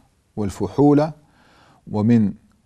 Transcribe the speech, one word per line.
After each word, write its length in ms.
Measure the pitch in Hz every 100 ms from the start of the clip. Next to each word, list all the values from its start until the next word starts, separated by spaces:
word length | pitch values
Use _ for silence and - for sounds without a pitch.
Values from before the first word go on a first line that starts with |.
| _ _ _ -
والفحولة، 760 | 101 - 101 - 143 143 156 156 _ _ _ _ _ _ -
ومن 400 | 104 107 117 101 - _ _